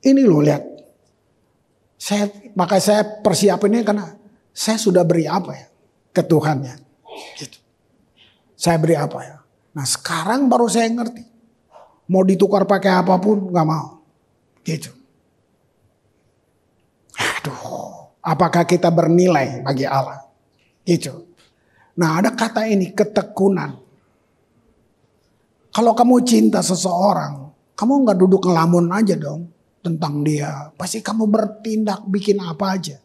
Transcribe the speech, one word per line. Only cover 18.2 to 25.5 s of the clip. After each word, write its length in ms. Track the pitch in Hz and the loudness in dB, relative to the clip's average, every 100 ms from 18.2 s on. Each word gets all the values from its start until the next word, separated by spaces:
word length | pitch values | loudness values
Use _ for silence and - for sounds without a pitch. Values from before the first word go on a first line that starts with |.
apakah 420 | - 156 170 170 165 | -4 0 2 2 2
kita 280 | 180 175 | 2 2
bernilai 720 | 165 156 170 180 160 131 127 131 | 2 4 4 4 2 0 -6 -6
bagi 180 | 135 135 | -4 -2
Allah? 360 | 135 131 - - _ _ _ _ _ - | -2 -4 -10 -20 _ _ _ _ _ -2
Gitu. 260 | 170 143 - - _ _ _ _ _ _ - | -2 -2 -14 -20 _ _ _ _ _ _ -2
Nah, 240 | 165 160 | 0 2
ada 120 | 208 - | 0 0
kata 320 | 226 220 220 | -4 -2 0
ini, 240 | 202 180 | 0 -2
ketekunan. 800 | - 208 - - - 196 185 143 131 _ _ _ _ _ _ _ _ _ _ _ _ _ _ _ _ _ | -2 0 0 -4 -2 0 0 -6 -14 _ _ _ _ _ _ _ _ _ _ _ _ _ _ _ _ _